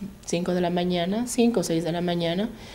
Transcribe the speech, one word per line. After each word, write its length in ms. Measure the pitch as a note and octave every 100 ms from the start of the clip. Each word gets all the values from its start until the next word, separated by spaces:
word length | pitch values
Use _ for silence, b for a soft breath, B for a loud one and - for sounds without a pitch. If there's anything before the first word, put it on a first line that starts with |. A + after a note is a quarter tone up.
| G3 - -
cinco 280 | E3+ F3+
de 60 | F3+
la 100 | F3
mañana, 560 | F3+ F3+ F3+ E3+ G#3 B3
cinco 320 | - A#3 A3+
o 40 |
seis 180 | F3 E3
de 80 | E3+
la 120 | E3+
mañana, 480 | F3 F3 E3 E3+ A3+ B B